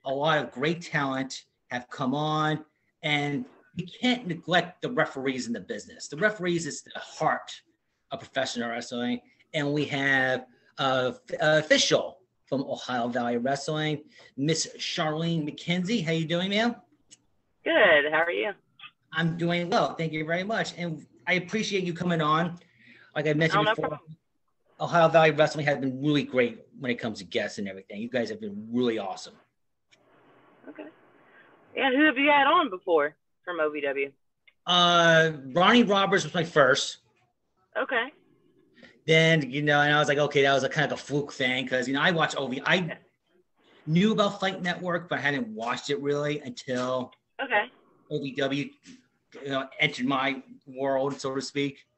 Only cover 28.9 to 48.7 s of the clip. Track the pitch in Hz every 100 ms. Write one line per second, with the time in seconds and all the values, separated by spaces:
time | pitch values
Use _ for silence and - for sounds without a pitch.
28.9 | 110 98 90 - - _ _ _ _ _
29.9 | _ _ _ _ _ _ _ 262 302 302
30.9 | _ _ _ _ - _ _ _ - 262
31.9 | 254 311 254 285 285 277 339 294 185 -
32.9 | 165 147 _ _ _ - 170 156 151 143
33.9 | 139 139 _ _ _ _ _ - 180 175
34.9 | 175 170 160 160 151 131 127 190 240 196
35.9 | 202 190 190 151 175 - - 131 139 -
36.9 | - _ _ _ _ _ _ _ - 262
37.9 | 247 254 _ _ _ _ _ _ _ -
38.9 | _ - 160 160 165 131 139 147 147 147
39.9 | 151 147 143 147 143 139 139 131 156 135
40.9 | 120 - 143 143 - 127 127 127 127 123
41.9 | 139 165 170 147 - 135 131 147 180 160
42.9 | 127 _ _ _ _ _ _ _ _ 151
43.9 | 165 208 208 202 - 190 190 175 165 180
44.9 | 175 175 139 143 139 113 107 117 123 -
45.9 | 143 143 143 147 147 131 120 - 123 127
46.9 | 127 123 _ _ - 262 208 240 _ _
47.9 | _ _ 151 135 127 135 139 135